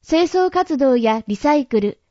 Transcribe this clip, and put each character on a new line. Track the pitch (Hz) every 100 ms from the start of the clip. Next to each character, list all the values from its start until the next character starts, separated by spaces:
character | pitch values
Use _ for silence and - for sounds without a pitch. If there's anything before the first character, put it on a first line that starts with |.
清 | - 320
掃 | 349 370 370
活 | 370 370 285
動 | 269 247
や | 220 220 214
リ | 208
サ | 285 294
イ | 254
ク | 220
ル | 202 - _